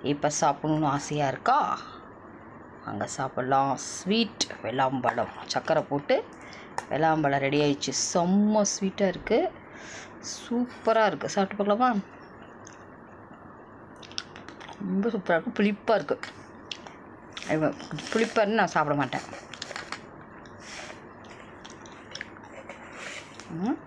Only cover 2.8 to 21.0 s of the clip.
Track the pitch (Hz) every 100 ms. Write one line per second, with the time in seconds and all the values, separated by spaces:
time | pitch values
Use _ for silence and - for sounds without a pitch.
2.8 | - 104 104 - 131 - 127 135 139 127
3.8 | - - 185 220 220 - - - 107 127
4.8 | 131 131 123 117 104 - - 131 - 156
5.8 | - 143 - 269 - - - - - -
6.8 | - 143 160 156 147 139 139 147 147 143
7.8 | - 127 - 185 175 196 208 214 202 -
8.8 | 196 - 190 175 - 226 370 - - -
9.8 | - - - - - - - 233 247 -
10.8 | - 226 208 143 - - 196 202 202 208
11.8 | 254 208 - - - - - - - -
12.8 | - - - - - - - - - -
13.8 | - - - - - - - - - -
14.8 | 190 190 226 233 - 170 165 - 208 202
15.8 | - 208 147 - - - - - - -
16.8 | - - - - - - - 156 156 -
17.8 | - 151 - 226 220 - 202 220 175 165
18.8 | 151 143 127 - - - - - - -
19.8 | - - - - - - - - - -
20.8 | - -